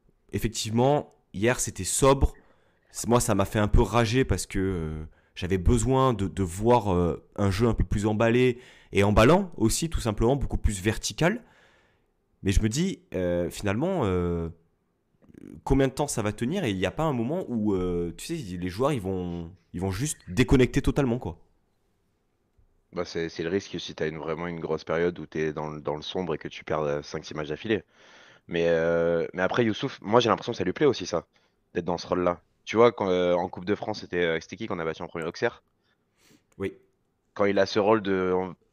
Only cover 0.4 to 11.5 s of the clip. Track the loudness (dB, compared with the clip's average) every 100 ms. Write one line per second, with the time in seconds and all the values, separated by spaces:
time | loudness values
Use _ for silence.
0.4 | -4 -4 -2 2 4 2 -2 _ _ -2
1.4 | 0 0 -4 -6 -6 2 4 6 2 0
2.4 | -20 _ _ _ _ -10 0 2 2 0
3.4 | 2 0 4 4 4 2 2 2 0 -2
4.4 | -4 -2 -2 -2 -4 -8 -10 -16 _ -10
5.4 | -2 0 2 2 4 4 2 2 -2 -2
6.4 | -4 0 4 4 4 2 2 -2 -8 -2
7.4 | 0 2 2 2 0 0 0 2 2 4
8.4 | 2 0 -8 -20 _ 2 4 6 8 6
9.4 | 4 0 0 2 -2 -2 -2 0 2 2
10.4 | -2 -2 -2 0 -2 -2 -4 0 0 0
11.4 | -6